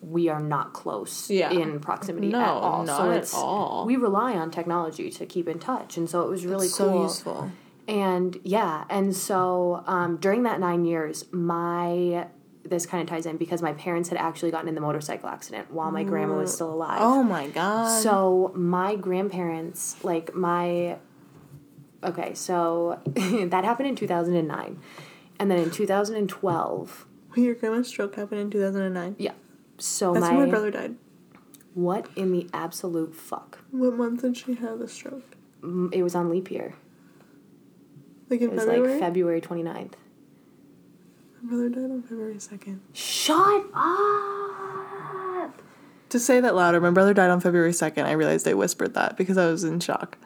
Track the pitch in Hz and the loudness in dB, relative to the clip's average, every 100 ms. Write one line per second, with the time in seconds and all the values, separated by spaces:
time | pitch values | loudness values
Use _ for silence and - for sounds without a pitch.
0 | 160 170 170 151 151 143 - - 170 110 | -4 0 2 2 0 -2 -2 -6 -6 -6
1 | 95 - - 196 156 175 156 147 151 - | -6 -10 -2 2 2 2 0 -4 -4 -4
2 | 190 170 202 240 220 135 - 170 165 143 | -4 -2 0 2 2 2 0 0 0 2
3 | 180 175 - - 139 202 170 - 214 262 | 2 2 0 -2 -2 0 -2 -2 0 2
4 | 233 196 254 196 160 165 170 170 160 156 | 2 2 2 -2 -4 -4 -2 -2 -2 -6
5 | - - 165 180 165 165 - 262 - - | -10 -8 -8 -4 -4 -6 -4 -6 -6 -6
6 | 165 175 165 185 175 190 185 - 196 185 | -2 -2 -2 -2 -4 -2 -2 2 2 4
7 | - - - 71 190 175 - - - 214 | 2 -2 -6 -6 -8 -10 -20 -16 -4 0
8 | 196 180 180 180 185 208 190 156 - 202 | 2 2 0 -4 -2 0 0 -2 -2 0
9 | 196 185 - 190 185 180 175 175 - 185 | 0 0 0 2 2 2 0 0 0 0
10 | 175 165 196 220 240 165 180 175 170 165 | 0 0 2 2 2 0 0 2 2 0
11 | 156 156 - 180 170 170 170 175 175 175 | -2 -6 -8 -4 0 0 -2 -2 0 0
12 | 175 175 - - _ - - 175 - 170 | 0 0 -4 -12 _ -20 -4 -4 -2 -4
13 | 160 165 165 156 165 170 165 151 180 170 | -4 -4 -6 -6 -4 -2 -2 -2 -2 -2
14 | 170 151 160 165 170 160 160 156 151 151 | -2 -2 -2 -2 -4 -4 -4 -4 -2 -2
15 | 147 - - - - 107 - 160 160 - | -4 -8 -8 -12 -12 -12 -10 -6 -4 -4
16 | 160 160 156 156 156 - 165 160 160 - | -2 0 0 -2 -2 -4 -4 -4 -2 2
17 | 226 269 240 170 139 151 190 220 226 226 | 4 6 4 2 -2 -2 0 0 2 2
18 | 220 196 190 185 185 185 175 180 190 208 | 4 4 6 4 2 0 0 2 0 -2
19 | 185 185 196 180 170 165 170 - - - | -2 -2 -2 -2 -4 -4 -8 -8 -8 -6
20 | 190 165 165 185 175 175 175 175 175 - | -2 -2 -2 -2 0 2 2 0 -2 -6
21 | - - - - - - - - - _ | -14 -20 -20 -20 -20 -20 -20 -20 -20 _
22 | 180 170 - - - 175 170 170 170 - | -6 -4 -6 -6 -2 0 2 2 0 -2
23 | - 143 185 226 180 185 196 240 277 240 | -4 -2 0 0 2 2 2 0 0 -2
24 | 208 175 170 175 156 - - - - - | 0 0 2 2 0 -4 -8 -12 -16 -20
25 | - - - - 202 180 165 165 196 196 | -20 -20 -20 -2 2 4 2 0 2 2
26 | 208 220 202 - 190 170 - 90 - - | 2 0 -2 -2 0 0 0 -4 -8 -14
27 | - - - 240 247 233 220 226 247 - | -20 -20 -4 2 2 2 0 0 -2 -2
28 | 202 208 208 208 208 202 196 196 190 180 | -4 -4 -6 -4 -2 0 0 0 -2 -2
29 | 175 202 - - - - _ - - - | -4 -6 -6 -8 -16 -20 _ -10 -6 0
30 | 190 175 175 262 269 226 214 - - 240 | 4 4 6 6 6 4 2 -2 -6 -10
31 | _ - - - - - - 180 175 196 | _ -20 -20 -20 -20 -20 -12 -2 0 0
32 | - - 190 180 175 160 165 - 185 165 | -4 -2 0 0 -2 -6 -6 -6 -4 -2
33 | 160 - - - - - - 262 254 233 | -4 -8 -12 -12 -12 -20 -8 0 0 2
34 | 233 240 254 240 - 240 233 226 233 - | -2 0 -2 -2 -4 -6 -6 -8 -10 -12
35 | - 277 - - - _ 165 180 180 185 | -14 -16 -16 -20 -20 _ -6 -2 0 2
36 | 175 175 170 170 185 - - - - - | 0 2 0 0 -2 -8 -8 -12 -20 -20
37 | - - - - - - - _ - - | -20 -20 -20 -20 -20 -20 -20 _ -20 -20
38 | - - - 240 233 208 220 233 254 277 | -20 -20 -4 0 0 2 2 4 4 2
39 | 175 175 175 165 165 170 165 110 98 - | 0 2 2 0 -2 -6 -6 -8 -12 -16
40 | - _ - _ _ _ - - - - | -20 _ -20 _ _ _ -20 -20 -20 -20
41 | - _ - - 240 240 240 247 262 262 | -20 _ -20 -16 -4 -2 0 -2 -4 -6
42 | 240 226 220 208 - 202 202 190 - - | -8 -8 -8 -10 -12 -14 -12 -12 -14 -12
43 | - - - 311 392 415 - - 339 381 | -6 -2 2 4 6 4 0 -2 0 2
44 | 415 415 403 403 403 392 392 392 392 392 | 2 0 -2 -6 -8 -10 -10 -10 -10 -12
45 | 381 381 381 359 285 - - - - - | -10 -8 -6 -6 -8 -12 -20 -20 -20 -20
46 | - 240 240 247 247 185 175 170 175 180 | -4 -2 4 6 6 6 6 6 6 8
47 | 196 202 180 180 180 175 170 170 156 156 | 8 8 6 6 4 4 4 4 0 0
48 | 139 156 151 160 - 185 185 - 92 - | 2 4 4 4 2 2 2 0 -2 0
49 | - - 185 185 170 160 165 170 - - | 0 0 0 4 4 2 0 -2 -2 -2
50 | - - | -4 -12